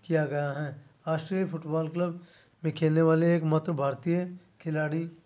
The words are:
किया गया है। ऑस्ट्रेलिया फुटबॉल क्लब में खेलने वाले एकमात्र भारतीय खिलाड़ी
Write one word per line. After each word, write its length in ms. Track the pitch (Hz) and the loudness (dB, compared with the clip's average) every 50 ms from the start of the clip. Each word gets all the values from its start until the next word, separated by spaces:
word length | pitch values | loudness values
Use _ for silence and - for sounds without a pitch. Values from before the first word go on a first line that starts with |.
| _ | _
किया 200 | - 165 156 151 | 0 0 0 0
गया 260 | 139 147 147 147 143 | 0 -2 -4 -4 -4
है। 340 | 139 143 151 143 - - - _ _ _ _ | -4 -6 -6 -8 -8 -12 -18 _ _ _ _
ऑस्ट्रेलिया 440 | 160 160 156 - - 190 190 190 - | -4 -4 -4 -2 -4 -2 -2 -2 -2
फुटबॉल 380 | 160 160 165 156 156 160 160 156 | -4 -8 -6 -4 -2 -2 -2 -2
क्लब 340 | 160 170 175 175 170 180 175 - - - _ _ _ _ - | -2 -2 -2 -2 -4 -8 -14 -20 -20 -20 _ _ _ _ -4
में 100 | 160 151 | -4 0
खेलने 280 | - 160 156 156 160 | 2 2 4 4 6
वाले 340 | 165 160 160 160 170 170 170 | 6 6 6 6 6 4 4
एकमात्र 360 | 170 156 156 156 156 156 185 | 4 4 2 2 2 2 0
भारतीय 680 | 170 135 139 139 135 - - 165 170 175 180 180 180 180 _ _ _ _ | -2 0 0 -2 -2 -2 -2 0 0 0 -2 -4 -10 -16 _ _ _ _
खिलाड़ी 500 | - 165 151 156 156 151 151 165 170 165 - - _ | -8 -4 -2 -2 -2 -2 -2 -4 -4 -6 -10 -18 _